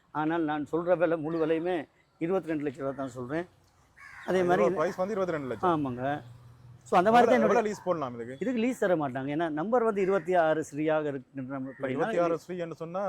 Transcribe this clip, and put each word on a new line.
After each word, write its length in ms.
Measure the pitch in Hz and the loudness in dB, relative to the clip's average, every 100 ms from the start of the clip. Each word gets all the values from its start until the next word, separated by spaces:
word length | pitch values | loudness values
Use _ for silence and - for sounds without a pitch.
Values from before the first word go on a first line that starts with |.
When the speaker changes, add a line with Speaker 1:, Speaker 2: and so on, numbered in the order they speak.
| _ | _
Speaker 1:
ஆனால் 320 | 147 156 170 | -4 -2 0
நான் 240 | 156 151 143 | -2 -2 -2
சொல்ற 260 | 160 175 170 | -2 2 2
விலை, 200 | 165 165 | 4 2
முழு 280 | 147 165 156 | -2 0 2
விலையுமே 420 | 160 175 175 131 _ _ - | 0 0 -2 -4 _ _ -6
இருபத்தி 320 | 165 190 160 | -2 -2 -2
ரெண்டு 200 | 160 143 | -4 -4
லட்ச 80 | 131 | -4
ரூபா 140 | 135 | -6
தான் 180 | 135 135 | -6 -8
சொல்றேன். 380 | 120 123 160 175 _ _ _ _ _ - - - | -8 -6 -6 -6 _ _ _ _ _ -20 -14 -2
அதே 180 | 180 | 2
மாதிரி 240 | 175 185 127 | 4 4 4
Speaker 2:
இதோட 80 | 117 | 2
பிரைஸ் 200 | 165 185 | -2 -2
வந்து 180 | 190 | -4
இருபத்தி 240 | 214 185 160 | -2 -2 -2
ரெண்டு 100 | 131 | -4
லட்சம். 220 | 113 185 | -2 0
Speaker 1:
ஆமாங்க. 520 | 160 139 123 135 147 - - - - - - | 2 0 -2 -4 -4 -8 -20 -20 -20 -20 -20
So, 140 | - 190 | 2 4
அந்த 140 | 196 | 6
மாதிரி 200 | 233 233 | 6 8
தான் 100 | 247 | 6
Speaker 2:
எவ்வளவு, 260 | 220 240 214 | 4 4 2
Speaker 1:
என்னுடைய 40 | |
Speaker 2:
எவ்வளவு 20 | |
லீஸ் 100 | 202 | -4
போடலாம் 300 | 180 170 131 | -4 -2 -4
இதுக்கு? 240 | 120 117 135 | -6 -10 -6
Speaker 1:
இதுக்கு 220 | 196 247 | -2 0
லீஸ் 180 | 233 247 | 0 0
தர 160 | 202 170 | 2 2
மாட்டாங்க. 300 | 143 131 135 | 0 -4 -4
ஏன்னா 240 | 147 170 | -2 -2
நம்பர் 340 | 151 190 247 | -2 0 2
வந்து 180 | 226 202 | 2 0
இருபத்தி 320 | 190 196 160 | 2 0 2
ஆறு 320 | 180 160 156 147 | 2 4 2 -2
ஸ்ரீயாக 340 | 143 156 156 151 | -4 0 0 0
இருக்கின்ற 480 | 135 127 135 127 | -6 -10 -12 -10
நம்ம 160 | 139 131 | -8 -10
Speaker 2:
இப்ப 180 | 131 135 | -8 -6
Speaker 1:
அப்படின்னா 20 | |
Speaker 2:
இருபத்தி 280 | 131 - 226 | -2 -2 0
ஆறு 200 | 170 165 | 0 0
ஸ்ரீ 200 | - 180 | -6 -8
என்று 180 | 165 151 | -8 -10
சொன்னா 260 | 165 180 | -8 -6